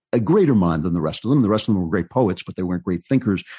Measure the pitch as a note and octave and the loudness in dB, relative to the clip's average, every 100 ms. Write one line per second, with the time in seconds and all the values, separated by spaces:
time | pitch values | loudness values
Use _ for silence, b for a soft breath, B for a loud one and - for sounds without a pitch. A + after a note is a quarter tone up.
0 | _ B2 A2 G3 E3+ A2+ F2 D#2+ E2+ E2+ | _ -2 2 4 4 4 2 0 -2 -2
1 | D2+ D#2+ G#2+ C#3+ G#2 G#2+ - G2+ E2+ F#2 | -2 -4 -2 2 2 0 0 -2 0 -2
2 | F2 C3 A2+ F#2 - - F2+ F2+ F#2 F2 | -2 0 0 -2 -8 -8 -4 -4 -4 -4
3 | - C3+ A2 F#2+ - | 0 -2 0 -2 -4